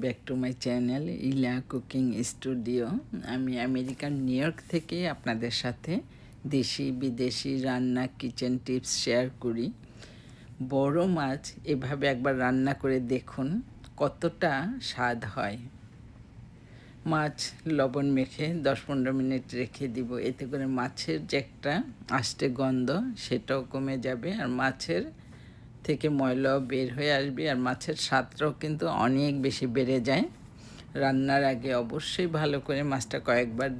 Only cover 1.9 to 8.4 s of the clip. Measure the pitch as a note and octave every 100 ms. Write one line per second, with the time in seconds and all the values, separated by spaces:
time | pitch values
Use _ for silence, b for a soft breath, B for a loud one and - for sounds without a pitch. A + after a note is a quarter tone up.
1.9 | C3 B2+ G#2+ A#2 - C3 B2+ A2+ B2 A#2
2.9 | G#3 - - - B2+ C3 B2 B2 B2+ B2+
3.9 | C3 D3 C#3+ C3 B2+ C#3+ - - E3+ D#3+
4.9 | E3+ F3 C#3 - A2+ A#2 - B2 A#2 -
5.9 | F#3+ - B B B - C#3 A#2+ - C#3
6.9 | B2+ C3+ A#2+ B2+ A#2 C#3 C3+ C3 B2+ B2+
7.9 | B2 B2+ - B2+ -